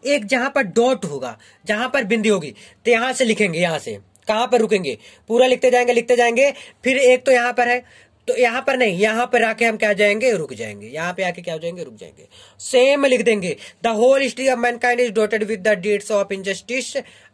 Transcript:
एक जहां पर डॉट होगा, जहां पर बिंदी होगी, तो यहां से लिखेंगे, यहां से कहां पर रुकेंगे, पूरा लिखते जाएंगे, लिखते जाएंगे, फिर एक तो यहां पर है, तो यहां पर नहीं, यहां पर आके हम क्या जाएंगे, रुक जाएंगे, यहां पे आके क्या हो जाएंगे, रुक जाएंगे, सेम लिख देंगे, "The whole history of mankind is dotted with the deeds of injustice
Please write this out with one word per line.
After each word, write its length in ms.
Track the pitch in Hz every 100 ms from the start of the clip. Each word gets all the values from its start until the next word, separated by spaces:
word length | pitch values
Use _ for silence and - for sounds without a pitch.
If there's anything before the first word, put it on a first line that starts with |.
| 262
एक 200 | 285 208
जहां 240 | 254 262
पर 140 | 269
डॉट 420 | 214 190 240 262 170
होगा, 320 | 143 123 110 _ _ -
जहां 240 | 214 247
पर 140 | 277
बिंदी 260 | 214 226 214
होगी, 260 | 196 151 104 - _ -
तो 60 |
यहां 220 | 226 247
से 120 | 254 247
लिखेंगे, 340 | 214 202 160
यहां 200 | 175 156
से 200 | 127 101 - _ -
कहां 200 | 214 247
पर 120 | 240
रुकेंगे, 380 | 220 202 156 113 - - -
पूरा 200 | 233 254
लिखते 240 | 247 254
जाएंगे, 220 | 240 240
लिखते 220 | 240 233 240
जाएंगे, 360 | 240 233 277 - - -
फिर 140 | 240 262
एक 280 | 254 254 254
तो 60 |
यहां 220 | 247 240
पर 140 | 240 240
है, 160 | 247 247 - _ _ -
तो 80 | 247
यहां 240 | 247 233
पर 160 | 269 254
नहीं, 200 | 233 175
यहां 280 | 214 220 240
पर 160 | 240
आके 220 | 226 220 233
हम 120 | 220
क्या 160 | 214
जाएंगे, 380 | 196 208 208 254
रुक 220 | 208 156
जाएंगे, 340 | 113 110 101 107
यहां 260 | 143 170
पे 100 | 175
आके 180 | 185 175
क्या 120 | 175
हो 60 | 160
जाएंगे, 240 | 170 175
रुक 120 | 147 110
जाएंगे, 320 | 85 - - - - -
सेम 460 | - 254 262 285 277
लिख 160 | 254
देंगे, 360 | 233 214 180 143 - - 233
"The 100 | 220
whole 240 | 247 269
history 260 | 269 - 262 247
of 80 |
mankind 380 | 240 240 247 240
is 100 | 247 208
dotted 260 | 214 220
with 180 | 208 214
the 140 | 196 208
deeds 340 | 190 202 202
of 200 | 208 196
injustice 640 | 190 190 190 - 254 240 277 - - _